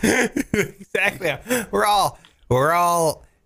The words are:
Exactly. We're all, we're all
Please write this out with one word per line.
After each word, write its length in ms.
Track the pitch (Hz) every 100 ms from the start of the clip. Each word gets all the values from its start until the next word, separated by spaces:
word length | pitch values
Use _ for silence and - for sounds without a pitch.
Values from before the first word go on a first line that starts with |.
| - 220 240 - -
Exactly. 800 | 208 160 - 196 202 196 131 165 135 220 247 202
We're 140 | 202 208
all, 340 | 202 160 - - _ -
we're 240 | 123 147
all 520 | 170 175 170 160 - - _